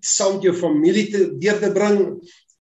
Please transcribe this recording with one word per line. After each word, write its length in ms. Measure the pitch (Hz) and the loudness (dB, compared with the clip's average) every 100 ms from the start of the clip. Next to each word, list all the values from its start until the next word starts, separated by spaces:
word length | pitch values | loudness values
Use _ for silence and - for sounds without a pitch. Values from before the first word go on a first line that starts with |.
saam 320 | - - 196 196 | -4 -2 0 0
met 60 | |
jou 120 | 190 170 | 0 0
familie 520 | 170 151 165 208 208 | 0 2 2 2 0
te, 280 | 202 175 139 | 0 -2 0
deur 200 | 196 208 | -2 0
te 120 | 208 | -2
bring. 280 | 190 208 202 175 - - _ _ _ | 0 2 2 0 -4 -16 _ _ _